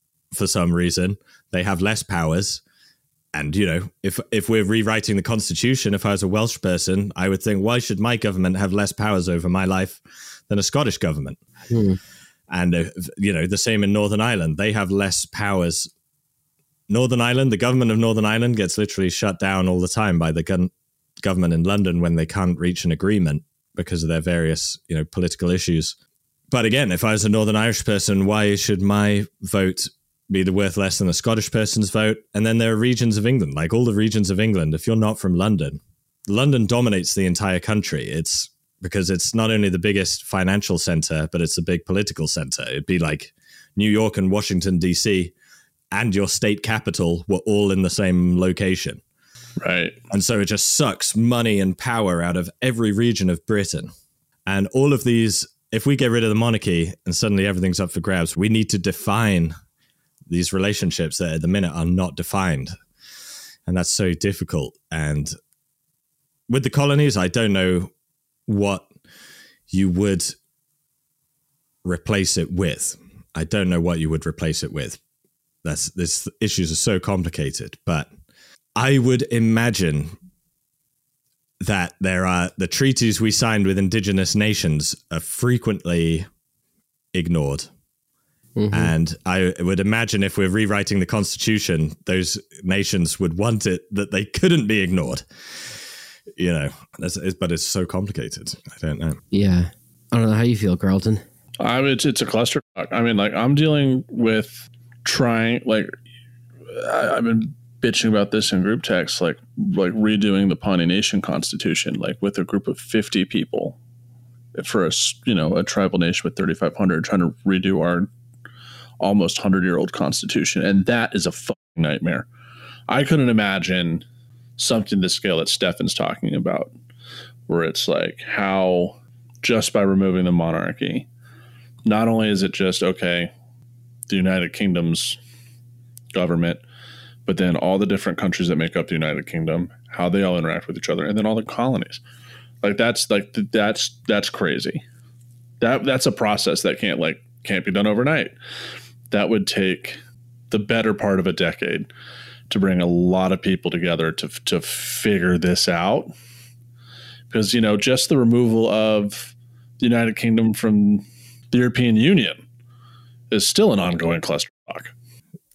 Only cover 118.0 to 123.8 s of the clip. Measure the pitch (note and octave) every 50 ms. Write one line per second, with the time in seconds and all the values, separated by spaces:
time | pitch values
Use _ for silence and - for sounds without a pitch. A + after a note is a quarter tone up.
118 | F#2+ - - - - - - - - - - - - - - - - - - -
119 | - F#2+ G2+ G#2 F2 F2 - - - G2+ F#2+ F#2+ F2+ F#2 F2 D2 D2 - - -
120 | - C#2 - - - - - - - - - - D#2 F#2+ G2 G2 F#2+ - A#2+ A#2
121 | A2+ - - G2+ - - - - - - - - _ _ _ - D#2+ D2+ D2+ -
122 | - - E2+ - - - - - - - - - - - - - - - A2 C3
123 | C#3+ - D#3+ D#3 C3 B2 A#2 A2 G#2 G2+ F#2+ F#2+ E2+ F#2+ F#2 F#2